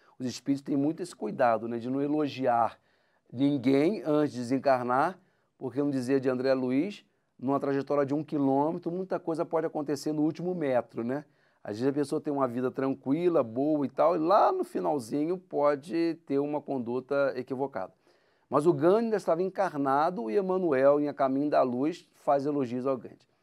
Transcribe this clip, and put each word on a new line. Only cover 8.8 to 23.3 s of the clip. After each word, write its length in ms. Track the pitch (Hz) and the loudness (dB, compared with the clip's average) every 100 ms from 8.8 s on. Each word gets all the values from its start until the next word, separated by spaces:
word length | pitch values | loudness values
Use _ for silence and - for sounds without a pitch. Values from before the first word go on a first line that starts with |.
| 170 | -6
muita 260 | 180 185 175 | -6 -6 -6
coisa 260 | - 156 | -4 -4
pode 220 | 165 165 160 | -2 -2 -2
acontecer 460 | 156 143 139 151 | -4 -4 -4 -2
no 100 | 156 | 0
último 320 | 156 156 180 | -2 -2 -6
metro, 480 | 180 143 123 - 120 | -4 0 0 -2 -6
né? 220 | 117 143 - _ _ _ | -6 -6 -8 _ _ _
Às 140 | - 107 | -10 -2
vezes 100 | 131 | -2
a 60 | |
pessoa 260 | 143 139 151 | 0 -2 -4
tem 100 | 151 | -4
uma 160 | 139 131 | -2 -2
vida 240 | 120 127 | 0 -4
tranquila, 720 | 127 135 135 127 156 175 165 | -2 -2 -4 -2 0 2 2
boa 440 | 117 113 147 151 131 | 0 -2 0 0 -2
e 20 | |
tal, 260 | - 151 | 2 2
e 40 | 175 | 2
lá 340 | 160 202 403 | 4 4 4
no 100 | 381 | 2
finalzinho 760 | - 214 175 151 113 143 156 180 | -4 -4 -2 -2 -4 -4 -2 -4
pode 760 | - 147 147 147 156 170 170 160 - | -6 0 2 0 -2 -2 -2 -4 -4
ter 120 | 139 | -2
uma 220 | 143 147 | -2 -4
conduta 720 | 143 135 117 127 131 139 135 | -4 -4 -4 -6 -2 0 0
equivocada. 580 | 127 123 131 139 95 92 _ _ _ _ _ _ | -2 -6 -6 -4 -6 -10 _ _ _ _ _ _
Mas 160 | 135 160 | 4 4
o 60 | |
Gandhi 340 | 143 165 214 233 | 4 4 4 2
ainda 100 | 208 | 0
estava 260 | - 165 | 0 0
encarnado 880 | 190 185 185 147 139 139 165 185 226 | 0 0 -2 0 2 2 2 -2 -2
e 80 | 208 | -2
Emmanuel, 600 | 185 185 175 131 135 147 | 0 0 2 4 6 6
em 80 | 147 | 2
A 60 | |
Caminho 340 | 139 135 135 147 | 0 0 0 2
da 140 | 147 | 2
Luz, 440 | 131 123 151 170 - | 2 0 -2 -4 -14
faz 320 | _ - 143 | _ 0 2
elogios 420 | 139 143 123 127 131 | 2 -2 -2 -2 -2
ao 120 | 131 | -4
Gandhi. 280 | 107 - _ | -6 -20 _